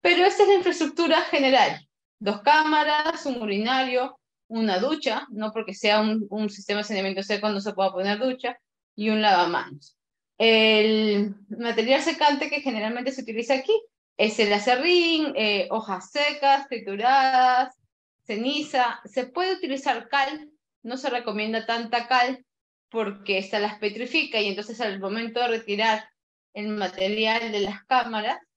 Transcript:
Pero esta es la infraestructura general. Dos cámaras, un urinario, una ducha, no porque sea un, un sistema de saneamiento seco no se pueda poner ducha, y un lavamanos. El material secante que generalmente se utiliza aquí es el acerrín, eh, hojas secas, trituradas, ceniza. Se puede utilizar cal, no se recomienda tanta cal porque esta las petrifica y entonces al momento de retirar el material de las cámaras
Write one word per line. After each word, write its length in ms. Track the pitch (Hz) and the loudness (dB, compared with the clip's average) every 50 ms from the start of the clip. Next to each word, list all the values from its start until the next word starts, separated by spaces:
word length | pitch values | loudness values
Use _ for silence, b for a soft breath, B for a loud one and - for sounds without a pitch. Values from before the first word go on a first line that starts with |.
Pero 240 | _ 349 349 349 359 | _ 2 4 6 4
esta 180 | 392 370 - 415 | 4 6 6 6
es 60 | 370 | 6
la 60 | 403 | 6
infraestructura 640 | 370 359 359 339 - 320 277 - - 339 320 320 311 - | 4 4 0 0 0 -2 -4 0 -2 2 2 2 2 2
general. 640 | - - 294 269 262 262 247 202 147 - - _ _ _ _ _ _ _ _ | 0 0 2 4 4 6 4 4 4 0 -6 _ _ _ _ _ _ _ _
Dos 220 | 214 202 208 214 | -4 -4 -4 0
cámaras, 840 | - 285 302 311 311 311 311 302 302 302 302 302 302 320 330 320 - | 2 4 4 6 4 4 2 2 2 2 2 0 0 -2 -4 -4 -6
un 140 | 285 254 240 | -6 -6 -4
urinario, 760 | 220 208 196 202 214 233 262 262 262 254 247 254 247 285 - _ _ _ _ _ _ _ | -4 -2 -2 -2 0 0 0 0 0 0 0 -2 -2 -2 -6 _ _ _ _ _ _ _
una 300 | 226 226 226 214 190 180 | -4 -2 0 2 2 2
ducha, 480 | 208 277 311 302 - 262 220 254 294 - | 0 0 -2 -2 -2 -4 -4 -4 -6 -10
no 220 | 220 202 214 214 214 | -10 -8 -8 -6 -6
porque 220 | 226 214 185 202 | -6 -8 -8 -10
sea 260 | - - 214 208 214 | -2 0 2 4 4
un, 260 | 214 214 214 220 214 208 | 4 2 0 -2 -4 -4
un 200 | - 214 214 202 | -4 -4 -4 -4
sistema 280 | 202 - 196 - 208 208 | -6 -8 -6 -4 -4 -4
de 60 | 208 | -2
saneamiento 380 | 208 220 190 190 196 190 190 196 | -4 -4 -2 -2 -2 -4 -4 -4
seco 260 | 196 214 202 208 214 | -4 -4 -2 -2 -2
no 120 | 208 196 | -2 -2
se 140 | 196 214 202 | -4 -6 -2
pueda 180 | - 196 190 190 | 0 -2 0 0
poner 260 | 180 190 202 208 208 | -2 -2 -2 -2 0
ducha, 400 | 254 262 254 254 - 240 254 - _ _ _ _ _ _ _ | -2 -2 -4 -4 -6 -8 -8 -8 _ _ _ _ _ _ _
y 120 | - 208 220 | -4 -2 0
un 140 | 220 214 214 | 0 2 4
lavamanos. 720 | 214 190 175 175 170 175 131 - - 139 143 - - _ _ _ _ _ _ _ _ _ | 4 4 4 4 2 0 -4 -4 -6 -14 -18 -20 -20 _ _ _ _ _ _ _ _ _
El 1000 | _ 220 226 220 220 220 220 220 214 214 220 220 214 214 214 208 202 202 214 196 - - _ | _ 4 4 6 6 6 6 6 6 4 4 4 4 2 2 2 2 0 -2 -4 -12 -14 _
material 540 | 214 226 233 233 220 226 226 240 262 311 - | -10 -6 -6 -4 -2 0 2 4 2 2 2
secante 480 | 320 285 - 302 294 285 277 302 277 | 0 0 4 4 4 4 2 -2 -4
que 100 | 285 285 | -4 -4
generalmente 520 | 285 269 233 220 208 220 233 247 247 - 262 | -4 -4 -4 -2 -4 -4 -4 -4 -4 -6 -6
se 100 | - 240 | -6 -10
utiliza 320 | - 220 220 226 - 277 | -8 -6 -6 0 0 0
aquí 180 | 262 262 - 427 453 - _ _ _ _ _ _ - | 0 2 2 0 0 0 _ _ _ _ _ _ 0
es 200 | 214 220 220 - | 0 0 2 0
el 120 | 220 202 208 | 2 2 2
acerrín, 800 | 208 202 226 247 254 285 349 359 349 339 330 330 311 311 277 - | 2 2 2 0 2 2 2 4 4 4 2 2 0 -2 -2 -2
eh, 320 | - 220 208 208 196 175 - | -2 -2 0 0 0 -2 -2
hojas 400 | - 220 214 214 190 180 - - | -4 -6 -4 -6 -8 -8 -10 -8
secas, 580 | - 285 294 294 294 294 277 277 277 277 277 - | -4 -2 -2 -2 -2 0 2 4 4 4 2 -6
trituradas, 1040 | 254 226 202 196 196 202 226 247 269 277 262 262 262 254 254 254 254 247 262 262 - _ _ _ _ _ _ _ _ _ _ | -10 -10 -8 -8 -8 -2 2 4 4 4 4 4 4 4 4 4 4 4 2 0 -4 _ _ _ _ _ _ _ _ _ _
ceniza. 760 | - 220 208 226 262 294 294 302 294 - 262 247 233 233 - - | -8 -6 -4 -2 -2 -2 -4 -4 -2 0 0 0 0 -2 -6 -14
Se 220 | 214 _ 269 254 | -8 _ -6 -6
puede 280 | 254 - 339 359 370 381 | -4 -4 -4 -2 -2 -2
utilizar 540 | 359 359 285 269 269 269 294 247 226 233 - | -2 -4 -6 -6 -4 -2 -2 -2 -2 -4 -2
cal, 420 | - 277 269 269 311 302 - - _ _ _ _ _ _ _ | 0 0 0 0 -2 -10 -12 -18 _ _ _ _ _ _ _
no 140 | 226 247 | -10 -10
se 120 | 262 - 277 | -6 -4 -4
recomienda 560 | 240 247 233 220 208 214 214 220 220 226 220 | -4 -2 -4 -4 -4 -4 -4 -2 -2 -4 -2
tanta 440 | - 233 233 233 220 240 240 233 240 | -2 -4 -4 -2 -2 -2 -2 0 2
cal 360 | 262 254 247 247 262 254 _ _ _ _ _ _ _ _ _ _ | 2 2 2 2 0 -8 _ _ _ _ _ _ _ _ _ _
porque 480 | - 226 220 202 202 202 - - 196 185 | -6 -4 -4 -4 -6 -10 -6 -2 -2 -2
esta 200 | 190 - - 208 | -2 -2 -2 -2
las 180 | 202 208 202 - | -2 -2 -4 -4
petrifica 600 | 214 208 202 220 247 254 - 320 294 262 - 220 | -6 -6 -4 -4 -10 -2 -2 -2 -2 0 -2 -2
y 80 | 202 202 | -2 -2
entonces 320 | 190 185 208 214 233 233 | -2 -6 -8 -10 -8 -6
al 180 | 247 214 196 196 | -6 -6 -4 -6
momento 420 | 190 196 202 226 233 226 226 240 | -6 -6 -6 -4 -6 -6 -4 -2
de 80 | 247 247 | -2 0
retirar 560 | 226 226 226 202 202 202 220 226 214 214 - - _ _ _ _ _ _ _ _ _ | -2 -4 -4 -6 -4 0 0 0 0 0 -4 -12 _ _ _ _ _ _ _ _ _
el 160 | 208 208 214 | -10 -8 -6
material 840 | 214 208 196 180 185 - 190 190 208 214 220 220 220 233 226 226 214 | -4 -4 -4 -6 -4 -2 -2 -2 0 0 0 0 0 -2 -2 -4 -2
de 80 | 208 | -2
las 240 | 202 196 208 - _ | -2 -4 -4 -10 _
cámaras 540 | _ 262 254 233 233 220 214 208 226 320 - _ _ _ | _ 0 0 0 0 -4 -4 -4 -4 -6 -6 _ _ _